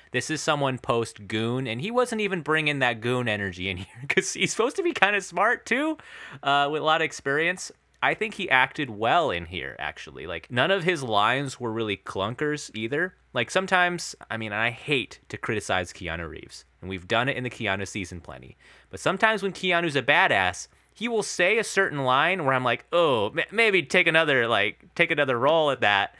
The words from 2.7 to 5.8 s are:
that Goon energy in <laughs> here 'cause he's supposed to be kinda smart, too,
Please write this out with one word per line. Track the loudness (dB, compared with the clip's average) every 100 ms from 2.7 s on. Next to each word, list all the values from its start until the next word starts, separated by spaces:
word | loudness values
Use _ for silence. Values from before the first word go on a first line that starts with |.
| 2
that | 2 2
Goon | 0 0 0
energy | -2 -2 -4 -4
in | -6
<laughs> |
here | -8 -8 -2
'cause | 0 -2
he's | 0 0
supposed | 2 0 0
to |
be | -2
kinda | 2 2 2
smart, | -2 0 0 0 -2
too, | -2